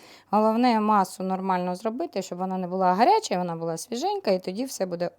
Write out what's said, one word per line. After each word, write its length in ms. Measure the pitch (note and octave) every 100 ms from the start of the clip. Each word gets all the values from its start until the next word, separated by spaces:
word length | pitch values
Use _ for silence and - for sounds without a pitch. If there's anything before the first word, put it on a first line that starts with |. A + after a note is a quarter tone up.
| - - _
Головне, 500 | G#3 A3 A3 B3 A3
масу 420 | G#3+ G#3+ F#3 -
нормально 520 | F#3 F#3 F#3+ F#3 F3+
зробити, 480 | F3+ A3+ A#3 E4+ G3+
щоб 160 | F#3 F3+
вона 200 | F#3 F#3
не 100 | F3+
була 260 | F#3 F3+
гаряча, 440 | F#3 C4 G#4+ G#4+ F#3
вона 180 | F3+ E3
була 200 | E3 E3
свіженька, 540 | - A#3 F4 G#4 F#4+
і 140 | F#3
тоді 200 | F#3 F#3+
все 220 | C4 - F#3
буде 240 | E3+ F3